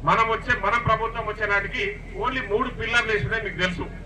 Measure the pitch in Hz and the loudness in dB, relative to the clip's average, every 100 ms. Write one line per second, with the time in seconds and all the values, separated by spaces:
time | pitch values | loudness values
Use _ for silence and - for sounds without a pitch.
0 | 151 196 226 220 247 240 196 240 247 220 | 4 4 4 2 2 0 2 2 2 2
1 | 226 226 214 214 208 202 196 240 202 208 | 2 -2 -6 -2 0 0 0 -2 -4 -4
2 | - 185 233 262 202 208 254 - 226 240 | -10 -4 -2 -2 0 0 0 -4 0 0
3 | 220 208 - 220 208 175 185 170 123 - | 2 0 0 -2 -4 -2 -2 0 -6 -10